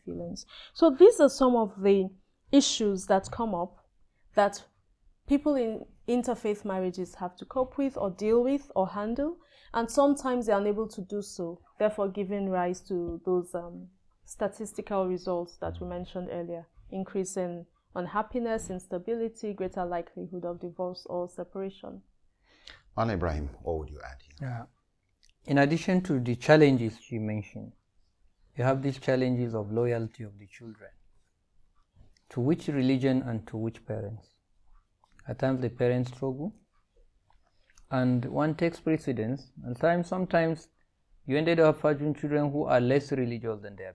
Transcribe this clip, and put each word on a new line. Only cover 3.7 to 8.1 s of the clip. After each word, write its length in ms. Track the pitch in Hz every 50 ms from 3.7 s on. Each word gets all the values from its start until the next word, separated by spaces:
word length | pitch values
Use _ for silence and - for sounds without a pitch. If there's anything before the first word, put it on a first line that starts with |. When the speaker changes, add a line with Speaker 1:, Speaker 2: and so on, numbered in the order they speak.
| - - _ _ _ _ _ _ _ _ _ _ -
Speaker 1:
that 280 | 214 202 202 202 - - - _ _ _ _ _ _ _ _ _ _ _ -
people 280 | 277 285 - 302 285
in 300 | 262 240 226 220 - - - - - - -
interfaith 560 | 240 247 233 254 226 - - 214 208 208 -
marriages 520 | 208 190 190 185 185 180 190 180 175 -
have 200 | - 185 180 - -
to 80 | -
cope 320 | - - 262 254 262 - -
with 200 | 277 269 262 -
or 120 | -
deal 320 | 196